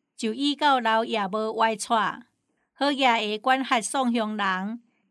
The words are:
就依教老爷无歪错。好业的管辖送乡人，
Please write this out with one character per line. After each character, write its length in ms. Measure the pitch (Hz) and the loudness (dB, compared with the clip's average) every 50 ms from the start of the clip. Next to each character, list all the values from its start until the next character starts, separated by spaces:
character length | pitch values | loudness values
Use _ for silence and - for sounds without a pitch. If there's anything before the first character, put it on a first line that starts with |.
| _ _ _ | _ _ _
就 180 | - - 220 220 | -6 -4 -4 -2
依 220 | 247 277 285 285 | 0 -2 -2 0
教 240 | 285 302 294 269 254 | 2 2 4 4 4
老 240 | 226 220 220 220 233 | 2 2 2 2 0
爷 240 | 233 226 214 202 | 0 -2 -4 -4
无 260 | 185 190 214 220 220 214 | -2 -4 -4 -4 -2 0
歪 220 | 220 226 226 220 | 0 0 0 0
错。 440 | 208 - - 233 220 196 165 - - - _ _ _ _ _ _ _ _ _ _ | -2 -2 0 0 0 0 0 -4 -8 -14 _ _ _ _ _ _ _ _ _ _
好 180 | - 269 285 | -2 -2 0
业 160 | 294 254 269 247 226 226 | 0 2 2 4 4 2
的 180 | 220 208 214 214 | 0 -2 -4 -2
管 240 | - 262 262 269 262 | 0 2 2 2 2
辖 180 | 254 262 233 | 0 -2 -2
送 320 | 208 - - 277 262 240 233 | -2 -2 -2 -2 0 0 0
乡 240 | 240 214 214 214 | 0 -2 -2 -2
人， 440 | 208 202 196 185 185 190 208 226 240 _ _ _ _ _ _ | -2 -2 -2 -2 -2 -4 -6 -8 -10 _ _ _ _ _ _